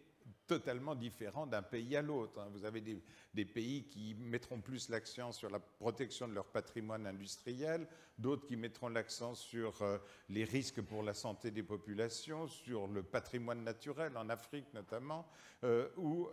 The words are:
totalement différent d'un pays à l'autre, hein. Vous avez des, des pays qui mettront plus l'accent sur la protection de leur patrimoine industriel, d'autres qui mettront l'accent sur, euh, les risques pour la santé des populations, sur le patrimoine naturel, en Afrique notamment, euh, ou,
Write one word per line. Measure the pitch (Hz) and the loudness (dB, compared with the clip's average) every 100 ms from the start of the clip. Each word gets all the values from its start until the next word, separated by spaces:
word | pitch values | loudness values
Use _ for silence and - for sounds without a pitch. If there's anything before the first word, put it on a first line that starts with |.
| - - 117 - - | -20 -20 -18 -18 2
totalement | 160 135 123 143 135 | 2 4 0 0 -2
différent | 117 - 104 139 151 | -2 -4 -4 -2 2
d'un | 107 | 0
pays | 95 120 117 143 | 2 -2 2 2
à | |
l'autre, | 147 143 107 110 | 4 2 0 -4
hein. | 104 | -6
Vous | 101 107 | -4 -2
avez | 113 | -2
des, | 110 101 - - - | -2 -6 -6 -20 -6
des | 110 98 | 0 2
pays | 117 120 139 - | 2 0 0 -4
qui | 101 107 107 | -6 -4 -4
mettront | 120 123 - 120 | -2 -2 -2 -6
plus | 113 127 - | -4 -4 0
l'accent | 113 - - 120 | 0 0 -4 -4
sur | 110 104 | -2 -2
la | 101 | -2
protection | - - 110 110 123 - 120 | -4 0 2 2 -2 0 -2
de | |
leur | 101 - | -2 0
patrimoine | 110 - 120 107 110 101 | 0 0 -4 -2 -2 -2
industriel, | 95 98 - 123 127 151 170 156 - - - | -4 -6 -6 -6 -2 2 2 0 -10 -16 0
d'autres | 120 143 139 | 2 2 2
qui | 120 | -2
mettront | 113 - 120 | -2 -2 2
l'accent | 113 107 - 120 117 | 2 2 -2 -4 -4
sur, | - 117 110 - | -6 0 0 4
euh, | 101 98 - - - | 4 4 0 -18 -2
les | 101 110 | 2 4
risques | 135 127 - | 4 2 -2
pour | 95 107 | -2 0
la | 107 | 0
santé | 104 117 98 117 | 0 -2 -2 -2
des | 110 | -2
populations, | 95 104 107 101 113 113 - 156 151 | -2 -2 -2 2 2 2 -4 -4 -4
sur | - 120 113 98 | -6 -4 -2 0
le | 104 | 0
patrimoine | 87 120 - 123 120 117 | 2 0 0 -2 0 -2
naturel, | 113 107 147 143 160 123 | -2 -4 -6 -2 -2 -2
en | 110 | -2
Afrique | 113 - 147 127 | -2 -2 -8 -6
notamment, | 110 92 113 139 160 170 - - - | -10 -4 -4 -2 -6 -6 -16 -20 0
euh, | 123 117 131 - | 6 8 6 2
ou, | 156 170 180 | 2 4 2